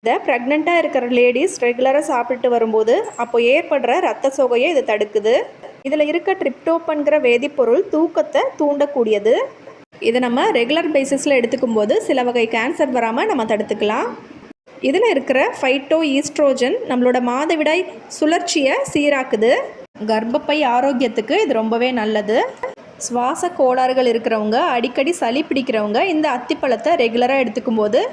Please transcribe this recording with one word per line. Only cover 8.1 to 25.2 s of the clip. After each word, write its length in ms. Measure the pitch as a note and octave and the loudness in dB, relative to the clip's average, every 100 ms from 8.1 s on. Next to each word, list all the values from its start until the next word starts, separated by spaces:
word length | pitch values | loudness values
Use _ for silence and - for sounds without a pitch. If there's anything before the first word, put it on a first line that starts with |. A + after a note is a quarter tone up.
| E4+ D4+ C#4 C5 - | 0 0 0 -2 0
தூண்டக்கூடியது. 760 | D4 C#4+ C#4+ C#4+ A3 G#3 G3+ D4+ C5+ - - - - - - | 0 2 0 0 2 2 2 2 0 -8 -20 -20 -20 -4 -2
இதை 100 | A#3+ | 0
நம்ம 180 | B3 A#3+ G4 D4 | 0 0 2 2
ரெகுலர் 320 | A#3 D#4 E4+ | 0 0 0
பேசிஸ்ல 420 | D4+ C4+ C#4 D4 C4+ | 0 0 -2 2 2
எடுத்துக்கும் 360 | A#3+ B3+ B3 A3 | 2 -2 0 0
போது 160 | G#3 F#4+ A4 | 2 0 0
சில 160 | C4+ B3 | 0 0
வகை 180 | A#3+ A3+ | 0 0
கேன்சர் 400 | A3+ A#3+ E4 D4 B3 | 0 -2 -2 0 0
வராம 280 | A3+ A#3 G#4+ | 0 -2 -2
நம்ம 120 | D#4+ A3 | -2 0
தடுத்துக்கலாம். 560 | G#3+ G#3 G#3 G#3 A3+ A4+ - - - - - _ - - | -2 -2 -2 -2 -2 -4 -8 -18 -20 -20 -20 _ -4 0
இதுல 200 | D#4 A4+ | 2 2
இருக்கிற 240 | D4+ - B3+ F4 - | 0 0 0 0 0
ஃபைட்டோ 420 | C4+ C#4 C#4 D#4+ D#4+ C4+ | 0 0 0 0 2 0
ஈஸ்ட்ரோஜன் 580 | C#4+ D4+ C#4+ C4 B3 A4+ G#4+ | -2 0 0 2 0 -2 -2
நம்மளோட 280 | B3+ B3 B3 A#3+ | 0 2 0 0
மாதவிடாய் 520 | B3 D#4 E4 D4+ E4 F#4 - - - | -2 -2 0 0 0 -4 -12 -16 -2
சுழற்சியை 580 | D#4 E4+ - E4 C4+ G4 C#5 | 0 0 0 0 0 0 -2
சீராக்குது. 580 | D#4 D4 C#4 C4 A3+ A3 F4 - - - - G#3+ | 0 2 0 -2 0 2 2 -2 -12 -20 -12 -2
கர்ப்பப்பை 480 | A3 A#3 C#4+ D4 D4+ C4+ | -2 0 -4 -2 0 2
ஆரோக்கியத்துக்கு 640 | A#3+ C4+ B3 B3 A3+ G#3+ F4 | 2 2 0 0 -2 0 0
இது 140 | G#4+ A3+ | 2 0
ரொம்பவே 300 | A3 A3+ B3 B3 | 0 0 0 0
நல்லது. 380 | G#3+ G#3+ G3+ A#3 B4 - - - - - - | -2 -2 0 0 0 -6 -12 -12 -20 -14 -6
சுவாச 440 | A#3+ B3 E4 F4 F4 | -2 -2 -2 -4 0
கோளாறுகள் 520 | C4 B3+ B3+ C4 B3+ | 2 2 2 2 2
இருக்கிறவங்க, 460 | A3+ A3+ A3 G#3+ A3+ E4+ B3 | 0 0 -2 0 0 2 0
அடிக்கடி 380 | B3 C4+ C#4 F4 | -2 -2 -2 0